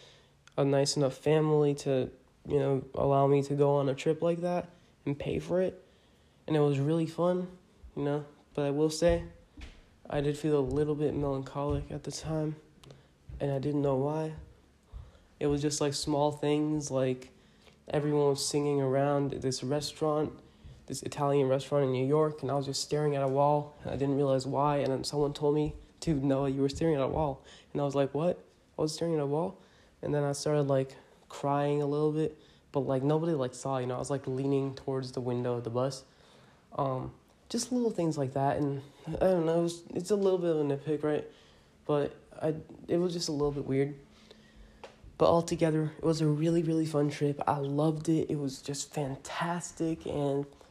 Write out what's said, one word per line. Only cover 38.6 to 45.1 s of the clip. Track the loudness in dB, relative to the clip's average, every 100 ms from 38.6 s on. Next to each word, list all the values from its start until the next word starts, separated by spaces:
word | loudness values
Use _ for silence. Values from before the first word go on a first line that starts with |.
| -2 -4 -10 -16 -10
I | 0 2
don't | 4 2
know, | 2
it |
was, | 0 -4 -8
it's | -8 -2
a | 2
little | 2 2
bit | 2
of | 2
a |
nitpick, | 0 -2 -2 -2
right? | 0 -2 -4 -16 -20 -20 -20 _ -2
But | 0 0 -6 -20 -6
I, | -4 -4 -8 -18 -2
it | 0
was | 0
just | -2 -4
a |
little | -2 -2
bit | -2
weird. | -2 0 0 -4 -16 -20 -20 -20 -20 -20 -20 -20 -20 -20 -20